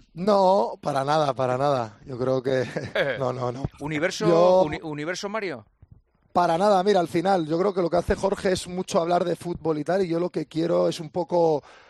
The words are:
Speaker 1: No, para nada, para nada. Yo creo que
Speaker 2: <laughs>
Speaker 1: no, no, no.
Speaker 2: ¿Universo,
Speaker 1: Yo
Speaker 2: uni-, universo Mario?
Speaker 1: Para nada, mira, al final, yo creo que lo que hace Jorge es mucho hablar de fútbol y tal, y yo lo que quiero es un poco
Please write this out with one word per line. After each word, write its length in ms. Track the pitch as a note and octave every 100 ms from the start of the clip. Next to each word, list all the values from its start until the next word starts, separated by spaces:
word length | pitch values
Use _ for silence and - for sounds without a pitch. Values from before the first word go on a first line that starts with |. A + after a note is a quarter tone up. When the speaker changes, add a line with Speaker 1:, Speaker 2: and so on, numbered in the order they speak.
| _ D#3+
Speaker 1:
No, 640 | G3 G3+ F#3 G3 A3+ -
para 220 | D#3+ C#3
nada, 320 | C#3 D#3 C#3+ B2
para 200 | B2+ B2+
nada. 420 | D3 C3 A2 - -
Yo 120 | B2
creo 240 | B2+ C3
que 240 | C3+ C3 B2
Speaker 2:
<laughs> 540 | - A#2+ G#3+ C#3+ B2
Speaker 1:
no, 120 | B2+
no, 200 | B2 B2
no. 120 | B2 C#3 -
Speaker 2:
¿Universo, 480 | C#3+ D3+ F3+ - G#3+
Speaker 1:
Yo 340 | E3 F3+ F#3
Speaker 2:
uni-, 160 | E3+ D#3+
universo 480 | D#3+ D3 D#3 F3+ G3+
Mario? 380 | A3 F#3+ B2 - _ _ - _ _ _
Speaker 1:
Para 260 | F3+ E3+ E3
nada, 260 | G#3 F#3+
mira, 160 | G3 F#3+
al 80 | E3+
final, 380 | F3 F#3 F#3+ D3+
yo 140 | E3
creo 160 | G3 F#3
que 60 |
lo 80 | E3+
que 60 | F3
hace 180 | - G3
Jorge 380 | F#3+ G3 G3
es 140 | F#3 F3+
mucho 320 | F3+ - F#3+
hablar 240 | E3+ F3
de 120 | F3 E3
fútbol 420 | F3 E3+ D#3+ D3+
y 60 |
tal, 200 | D3 F#3+
y 40 | F3+
yo 120 | E3
lo 120 | F3
que 160 | - D3+
quiero 420 | D#3 E3 F3 F3
es 100 | E3
un 120 | D3+
poco 520 | F3 E3+ F3 E3 D3 - -